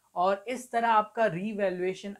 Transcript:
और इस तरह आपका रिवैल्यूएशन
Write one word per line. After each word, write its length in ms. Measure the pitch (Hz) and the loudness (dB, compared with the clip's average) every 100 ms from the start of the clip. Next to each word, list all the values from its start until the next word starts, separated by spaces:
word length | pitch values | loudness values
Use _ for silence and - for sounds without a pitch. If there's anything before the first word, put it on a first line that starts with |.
| _ 180 | _ 0
और 280 | 185 196 226 | 2 2 -4
इस 240 | 247 - | -10 -4
तरह 160 | 233 233 | 0 4
आपका 360 | 214 214 233 220 | 4 2 0 0
रिवैल्यूएशन 840 | 165 214 202 196 180 185 185 202 | 0 -4 -2 -2 0 -4 -4 -10